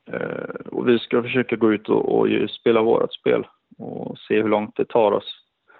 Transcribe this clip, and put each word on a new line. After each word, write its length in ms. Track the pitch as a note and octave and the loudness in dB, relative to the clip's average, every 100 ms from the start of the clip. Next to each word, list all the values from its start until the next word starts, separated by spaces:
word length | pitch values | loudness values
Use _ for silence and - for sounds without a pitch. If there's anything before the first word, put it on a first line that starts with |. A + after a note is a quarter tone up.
| - | -12
Eh, 540 | - - - - - - | -8 -8 -8 -10 -12 -6
och 220 | - B2 | -2 2
vi 100 | A#2 | 0
ska 240 | - B2 | 0 -2
försöka 340 | A#2+ B2+ A#2+ G#2+ | 0 -2 -2 0
gå 160 | A2+ | 2
ut 160 | G#2 - | 2 0
och, 300 | A2 - A2+ | 0 2 2
och 100 | G#2+ | 2
ju 200 | A2 G#2+ | 0 -2
spela 340 | - A#2+ A2+ | -2 2 4
vårat 300 | A2 - - | 4 2 0
spel 340 | - - A#2+ A2 _ _ - | -2 0 0 -2 _ _ -18
och 400 | A2+ - - - | -14 -10 -10 -10
se 240 | - G#2+ | -2 0
hur 60 | A2 | 2
långt 280 | G#2 G#2+ - | 0 0 -4
det 80 | |
tar 280 | - A#2+ G#2+ | 0 2 4
oss. 280 | G#2 - - _ _ _ _ | 2 -4 -14 _ _ _ _